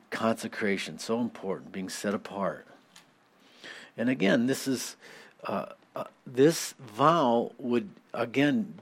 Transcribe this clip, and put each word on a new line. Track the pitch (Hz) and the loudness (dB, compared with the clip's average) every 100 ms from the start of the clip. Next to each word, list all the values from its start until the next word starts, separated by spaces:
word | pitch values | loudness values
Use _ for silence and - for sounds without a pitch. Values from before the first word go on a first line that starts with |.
| - | -10
consecration, | - 113 110 110 - 107 95 - 80 | -2 0 0 -4 -2 0 0 -4 -8
so | - 113 | -4 -2
important, | 117 - 95 87 - | -2 -4 -6 -6 -8
being | 98 92 | -10 -8
set | - 104 | -4 -2
apart. | 101 - 98 92 - - - _ - - _ _ _ _ - - - - - | -2 -4 -4 -4 -4 -10 -20 _ -20 -20 _ _ _ _ -20 -18 -18 -14 -2
And | 120 | 0
again, | 131 139 143 123 | 2 4 4 4
this | 131 135 | 0 0
is, | 131 - - - - - - - | -2 -4 -12 -20 -20 -20 -14 -6
uh, | 101 - - _ - | -4 -6 -12 _ -10
uh, | - - - | -10 -12 -6
this | 127 147 160 - - | 6 6 6 -2 -10
vow | 120 107 147 170 131 117 - - | -12 2 4 6 4 4 0 -4
would, | 120 120 101 - _ | 0 0 0 -8 _
again, | - 117 127 143 123 101 - | -4 -2 2 4 2 0 -6